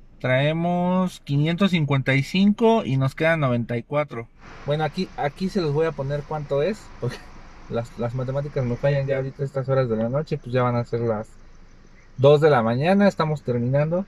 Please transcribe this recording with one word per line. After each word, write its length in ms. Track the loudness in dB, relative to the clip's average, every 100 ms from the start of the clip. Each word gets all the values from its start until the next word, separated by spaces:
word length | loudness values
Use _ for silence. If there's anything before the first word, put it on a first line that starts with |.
| -20 -6
traemos 1000 | 0 2 2 0 0 0 0 0 -2 -4
quinientos 500 | -4 0 0 2 2
cincuenta 440 | 2 2 0 2
y 80 | 0
cinco 600 | 0 2 2 4 4 2
y 140 | 2 0
nos 160 | 0
quedan 260 | 0 0 2
noventa 380 | 0 0 -2 -6
y 40 |
cuatro. 460 | -4 -4 -4 -6 -12 -16 -20 -12 -4
Bueno, 180 | -2
aquí, 240 | -2 -4 -6 -4
aquí 320 | -6 -4 -4
se 140 | -2
los 100 | -2
voy 140 | 0 -2
a 60 |
poner 300 | -2 -6 -6 -6
cuánto 340 | -8 -2 0
es, 160 | 0 -4 -10 -8
porque 160 | -8 -8 -16 -20 -20 -20 -8
las, 280 | -6 -6 -6
las 160 | -6
matemáticas 480 | -4 -4 -4 -4 -2 -2
me 100 | 0
fallan 300 | 0 0 0
ya 100 | -2
ahorita 260 | -4 -6
a 40 | -6
estas 240 | -4 -2
horas 180 | 0 0
de 80 | 0
la 140 | -2
noche, 260 | -2 -4 -6
pues 160 | -2
ya 100 | 0
van 140 | 0 0
a 80 |
ser 160 | -2 -2
las 280 | -2 -2 -6 -16 -20 -20 -20 -20 -20 -20 -14 4
dos 220 | 6 8
de 80 | 6
la 140 | 4
mañana, 460 | 2 0 2 4 4
estamos 340 | 2 -2 -2
terminando 640 | -2 -2 0 0 0 -2